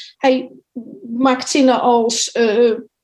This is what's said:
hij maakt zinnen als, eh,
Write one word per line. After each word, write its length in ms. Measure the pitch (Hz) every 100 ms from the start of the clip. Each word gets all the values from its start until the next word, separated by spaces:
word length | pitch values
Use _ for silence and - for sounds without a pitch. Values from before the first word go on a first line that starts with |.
| - _
hij 340 | 269 262 262 - _ 247 226 392 233
maakt 360 | 233 262 254 -
zinnen 320 | 311 262 233
als, 520 | 247 240 233 233 -
eh, 400 | 247 226 214 240 220 - _